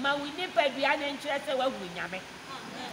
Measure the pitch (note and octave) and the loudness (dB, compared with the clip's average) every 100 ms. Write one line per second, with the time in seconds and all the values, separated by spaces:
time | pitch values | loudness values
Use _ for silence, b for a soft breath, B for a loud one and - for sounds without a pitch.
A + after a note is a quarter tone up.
0 | C#4 C#4+ C#4+ D4+ F4+ E4 C#4+ B3+ C#4 D4+ | 2 2 0 -4 0 4 4 4 4 4
1 | C#4+ C#4 D4 C#4 D4 C4 C4 G#3 F#3 F3 | 0 -2 -2 -2 0 2 2 0 -6 -6
2 | E3+ F#3 - - - C4+ - C4 B3 | -6 -6 -8 -12 -10 -10 -10 -8 -8